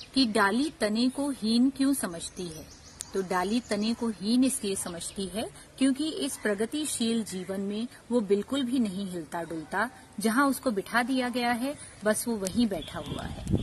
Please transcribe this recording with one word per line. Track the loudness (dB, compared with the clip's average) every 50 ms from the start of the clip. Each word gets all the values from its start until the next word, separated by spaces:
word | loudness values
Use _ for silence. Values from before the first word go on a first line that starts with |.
| -20 -4 2
कि | 2 2
डाली | 4 6 4 6 6 6 4 2 0
तने | 0 -2 0 0 2 2 2 2
को | 2 0 -4 -4
हीन | -4 -2 0 2 4 6 4 4
क्यों | 4 4 2 2 2
समझती | 2 0 -6 -6 -8 -10 -10 -8 -8 -8
है? | -8 -8 -10 -14 -16 -18 -20 -20 -20 -12 -12 -12 -6 -4
तो | -4 -2
डाली | 0 0 0 0 2 0 -2
तने | 0 0 -2 0 0 0 0
को | 0 -2 -4
हीन | -4 -2 0 2 4 4 4
इसलिए | 4 2 0 -2 -2 -4
समझती | -4 -4 -8 -8 -8 -10 -10 -8 -6 -8
है | -6 -4 -6 -6 -6 -8 -14 -20 -20 -2 2
क्योंकि | 2 2 4 2 -2 -4
इस | -2 -4 -4 -4 -6
प्रगतिशील | -2 0 0 0 0 0 -2 -2 -4 -4 -4 -2 0 0 2 2 0 -2
जीवन | -2 -6 -8 -6 -4 -4 -4
में | -2 -4 -4 -4 -4 -6 -8 -14 -8 0
वो | 0 0
बिल्कुल | 4 4 2 2 2 0 -2 -2 0
भी | 0 2 2
नहीं | 2 2 0 -4 -6 -6
हिलता | -6 -8 -8 -6 -6 -6 -6
डुलता, | -4 -6 -8 -8 -4 -2 -2 -2 -2 -4 -12 -20 -16 -10 -2
जहां | 0 2 4 4 4 4
उसको | 4 2 0 -2
बिठा | 0 0 -4 0 0 0 2
दिया | 2 0 0 0 0
गया | -2 0 0 0 0
है | 0 -2 -4 -6 -8 -12 -18 -16 -4 0
बस | 0 0 2 0 -2
वो | -2
वहीं | -2 -2 -2 2 2 2 2
बैठा | 2 -2 -6 -8 -8 -8
हुआ | -6 -6 -6 -6 -6
है। | -8 -8 -8 -4 0 0 0